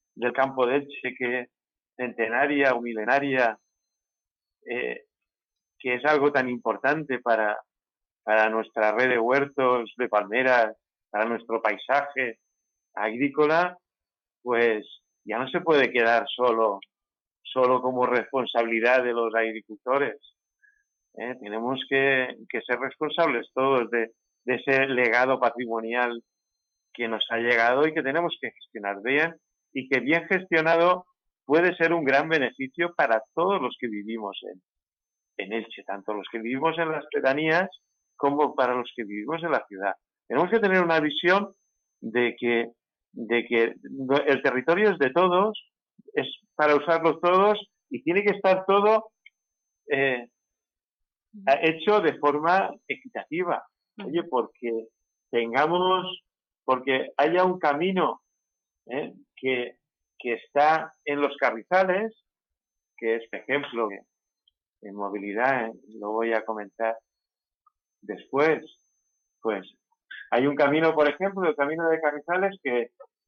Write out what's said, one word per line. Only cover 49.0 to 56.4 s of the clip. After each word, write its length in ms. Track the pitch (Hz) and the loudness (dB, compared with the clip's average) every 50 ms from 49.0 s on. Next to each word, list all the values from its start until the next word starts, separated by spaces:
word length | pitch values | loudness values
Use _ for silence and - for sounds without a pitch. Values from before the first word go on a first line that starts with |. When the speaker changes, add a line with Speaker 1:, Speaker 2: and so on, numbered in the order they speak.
| - - _ _ _ _ _ _ _ _ _ _ _ _ _ _ _ - | 2 -4 _ _ _ _ _ _ _ _ _ _ _ _ _ _ _ -4
Speaker 1:
eh, 360 | 147 139 139 139 127 120 120 120 _ _ _ _ _ _ _ _ _ _ _ _ _ _ _ _ _ _ _ _ - 208 190 | 0 0 2 0 0 -2 -6 -12 _ _ _ _ _ _ _ _ _ _ _ _ _ _ _ _ _ _ _ _ -20 -4 2
a-, 120 | 135 135 143 165 160 | 2 2 4 4 0
hecho 320 | 160 160 - 208 208 214 | 0 0 0 2 2 4
de 180 | 175 156 131 131 | 4 2 0 2
forma 520 | 143 143 143 147 156 165 180 190 190 180 - - _ - | 0 0 0 2 2 2 2 2 2 0 -6 -10 _ -10
equitativa. 720 | 139 - - - - - - - 156 170 180 175 143 - - - _ _ _ _ _ - | -10 -10 -12 -12 -12 -12 -10 -6 -6 -4 -2 -2 -4 -4 -6 -12 _ _ _ _ _ -14
Speaker 2:
Ujú. 100 | 202 - | -10 -6
Speaker 1:
Oye, 140 | 143 175 170 170 | -4 -4 -4 -2
porque 560 | 131 123 113 - - _ - 120 117 113 113 - _ _ _ _ _ _ _ _ | -2 -2 -2 -2 -8 _ -6 -6 -6 -6 -6 -10 _ _ _ _ _ _ _ _
tengamos, 920 | - 120 117 117 117 131 147 160 170 180 180 185 185 185 180 180 180 - _ _ _ _ | -4 -2 -2 0 2 2 2 2 2 2 2 2 0 0 -2 -6 -12 -16 _ _ _ _